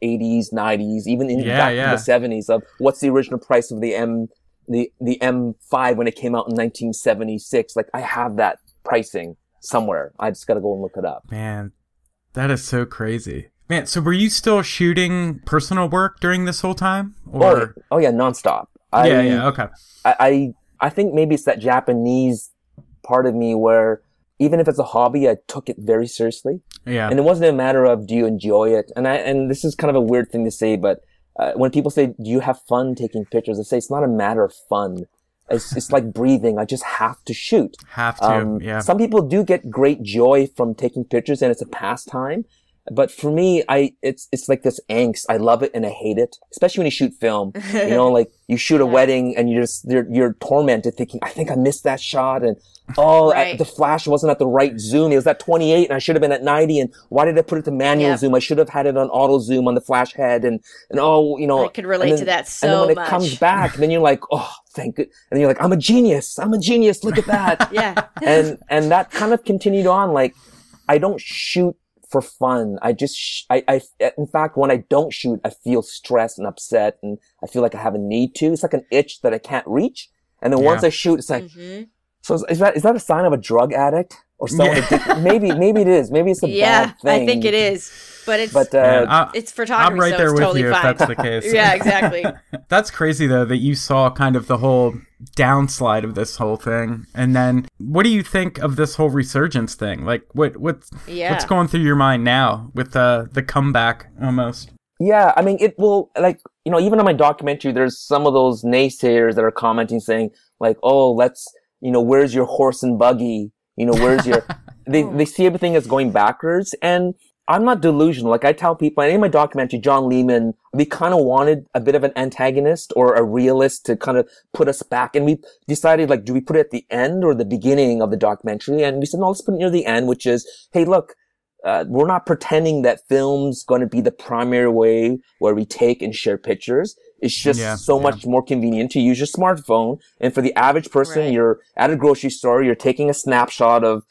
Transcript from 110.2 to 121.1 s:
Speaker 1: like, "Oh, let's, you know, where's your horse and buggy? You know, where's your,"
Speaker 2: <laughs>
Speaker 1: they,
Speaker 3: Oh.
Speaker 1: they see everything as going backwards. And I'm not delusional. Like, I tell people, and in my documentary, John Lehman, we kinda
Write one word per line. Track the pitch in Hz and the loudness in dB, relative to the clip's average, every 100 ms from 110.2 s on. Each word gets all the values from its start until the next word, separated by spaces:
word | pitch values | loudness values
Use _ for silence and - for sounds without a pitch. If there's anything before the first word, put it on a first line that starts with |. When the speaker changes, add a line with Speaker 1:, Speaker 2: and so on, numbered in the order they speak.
| 110 - _ _ | -2 -8 _ _
Speaker 1:
like, | 113 110 | -2 0
"Oh, | 127 135 131 | 2 4 4
let's, | 117 123 - - - _ _ | 4 0 0 -16 -20 _ _
you | 127 | -2
know, | 123 | 0
where's | 117 135 139 | 4 4 4
your | 123 123 | 0 -2
horse | 131 135 127 | 0 0 0
and | 127 113 | -2 2
buggy? | 117 123 120 110 104 - _ - | 2 2 -2 -6 -8 -14 _ -4
You | 120 | 0
know, | |
where's | 117 123 135 127 | 2 4 2 2
your," | 117 - - - | -2 -2 -12 -16
Speaker 2:
<laughs> | - - | -20 -2
Speaker 1:
they, | 147 | 0
Speaker 3:
Oh. | 147 143 | 0 -2
Speaker 1:
they | 147 | -2
see | - 185 | 2 0
everything | 175 180 165 | 2 0 0
as | 117 | 0
going | 135 131 | 0 0
backwards. | 101 104 - 160 175 202 - | 2 2 0 -2 -2 -4 -4
And | 175 175 180 185 _ _ - | 0 0 0 -6 _ _ -2
I'm | 175 | 0
not | 233 233 | 2 2
delusional. | 160 147 160 135 117 | 2 4 2 2 0
Like, | 117 | 2
I | 135 | 2
tell | 151 170 165 | 2 0 0
people, | 151 151 | -2 0
and | 143 | 2
in | 190 | 2
my | 202 | 2
documentary, | 151 147 139 127 120 | 2 0 -2 -4 -2
John | 120 135 131 | 2 2 2
Lehman, | 127 127 120 113 - _ | 2 2 2 0 -4 _
we | 135 | -2
kinda | 147 - 165 | -2 0 0